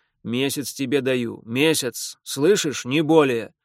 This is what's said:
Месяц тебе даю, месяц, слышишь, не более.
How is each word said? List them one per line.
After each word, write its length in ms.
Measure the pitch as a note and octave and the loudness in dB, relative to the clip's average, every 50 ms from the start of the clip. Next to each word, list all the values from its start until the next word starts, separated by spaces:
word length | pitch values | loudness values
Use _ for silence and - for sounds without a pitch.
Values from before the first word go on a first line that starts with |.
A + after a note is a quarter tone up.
| _ _ _ _ | _ _ _ _
Месяц 520 | _ G#2+ A#2 B2+ C#3 C#3 - D3 B2 - - | _ -6 -4 -2 -2 -2 -2 -4 -8 -8 -8
тебе 280 | - C3+ B2 C#3+ C#3 | -8 -6 -2 -2 0
даю, 400 | B2 C3 C3 B2+ A#2 A2 G2+ - - | 0 0 0 0 -2 -4 -8 -12 -12
месяц, 760 | A2 A#2 C3 D3+ D#3+ D3+ - C#3 A#2+ - - - - - _ _ | -6 -2 0 2 2 2 0 -2 -4 -6 -8 -12 -12 -14 _ _
слышишь, 600 | - - C3+ C#3+ F3+ G#3+ F3+ - D3 A#2 - - | -12 -4 0 4 4 4 4 2 -2 -4 -6 -6
не 180 | A#2+ C3+ D#3+ | -2 -2 0
более. 520 | D#3+ C#3+ E3 D#3 C#3+ C3 A#2+ A2+ G#2 - _ _ | 2 6 6 6 6 6 2 -2 -4 -8 _ _